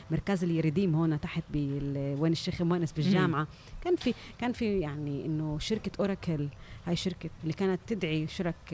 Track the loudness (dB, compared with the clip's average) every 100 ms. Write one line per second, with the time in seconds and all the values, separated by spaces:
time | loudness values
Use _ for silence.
0 | -2 -2 0 0 2 2 2 4 4 4
1 | 4 2 -2 -4 -2 -2 0 0 -2 -2
2 | -2 2 2 2 -2 0 2 2 0 2
3 | 4 6 4 2 -2 -8 -16 -6 0 2
4 | 2 -2 -8 -6 -4 0 0 0 -2 -4
5 | -4 -2 -2 -2 0 -2 -2 -2 -2 -2
6 | 0 0 -2 0 -2 -6 -14 -10 -2 0
7 | 0 -4 -8 -6 -4 0 2 0 -2 -2
8 | 0 0 0 -2 -2 -4 -6